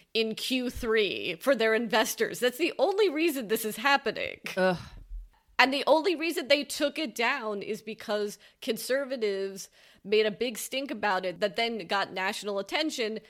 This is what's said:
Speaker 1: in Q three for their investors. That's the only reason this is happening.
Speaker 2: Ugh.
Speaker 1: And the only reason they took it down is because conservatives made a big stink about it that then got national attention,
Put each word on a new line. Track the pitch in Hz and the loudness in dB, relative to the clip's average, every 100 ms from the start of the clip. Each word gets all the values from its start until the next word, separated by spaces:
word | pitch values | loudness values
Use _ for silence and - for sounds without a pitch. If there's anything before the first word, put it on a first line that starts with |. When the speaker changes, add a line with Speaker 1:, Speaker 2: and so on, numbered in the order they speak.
| _ | _
Speaker 1:
in | 220 220 | 0 0
Q | 214 - 254 247 | -2 -2 0 0
three | - 233 220 196 110 113 165 | -4 2 4 2 0 -4 -2
for | 269 | 2
their | 247 220 | 4 4
investors. | 220 233 226 226 - 220 - | 4 2 2 2 0 -2 0
That's | 247 247 | -2 0
the | 320 - | -2 2
only | 311 392 392 | 2 4 2
reason | 294 339 269 202 | 4 0 0 -2
this | 220 | -2
is | 214 - | -2 0
happening. | 277 277 226 - 90 - - - | 2 4 2 -4 -6 -8 -6 2
Speaker 2:
Ugh. | 185 175 - - - - - _ _ - | 2 2 -4 -16 -12 -12 -12 _ _ 4
Speaker 1:
And | 254 | 4
the | 277 - | 4 4
only | 311 311 302 | 4 4 0
reason | 330 349 277 | 0 -2 2
they | 285 | 2
took | - - 285 294 | 2 -2 -2 -2
it | 294 | -4
down | 214 240 277 220 208 | -2 -2 -2 -4 -4
is | - 214 | -4 -6
because | 220 214 - 208 208 - - _ | -8 -10 -4 -2 -4 -8 -18 _
conservatives | - 233 - 269 262 262 214 196 196 196 - _ - _ | -4 -4 0 0 0 -2 -2 -2 -4 -8 -14 _ -20 _
made | 196 214 214 | 0 4 4
a | |
big | - 247 214 | 2 -2 -4
stink | - 262 277 | -6 -4 -4
about | 220 208 185 | -2 0 0
it | 185 175 | 0 -2
that | 208 | -2
then | - 233 226 170 | 0 -2 -2 -2
got | 202 185 | 0 0
national | 185 190 220 202 196 | -2 -4 -4 -4 -4
attention, | 196 285 311 269 214 214 | -2 -2 -2 -2 -4 -4